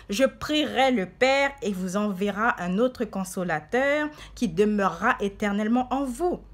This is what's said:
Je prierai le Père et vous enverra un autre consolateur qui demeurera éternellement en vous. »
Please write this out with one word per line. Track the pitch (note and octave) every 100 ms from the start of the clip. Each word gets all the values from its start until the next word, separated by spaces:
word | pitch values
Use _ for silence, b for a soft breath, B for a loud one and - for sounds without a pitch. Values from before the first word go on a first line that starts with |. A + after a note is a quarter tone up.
| B
Je | G3+
prierai | C4 - - D4+ B3+ G#3 C4
le | B3 F#3
Père | - C4 C#4 C#4 C#4
et | G#3
vous | F#3 F#3 F#3+
enverra | G#3 F3+ G3+ F#3+ A3+ -
un | F3+ F#3
autre | B3+ B3+ A3
consolateur | G3 F#3 - F3 D#3 D#3+ A#3+ C#4 D4 D4+ D4+ B
qui | - A#3
demeurera | D#3+ G#3+ G#3 F#3+ E3 A3 B3+
éternellement | G3+ G3+ G#3 G3+ G#3+ B3 B3
en | C4
vous. » | C#4 A#3+ F4+ D4 -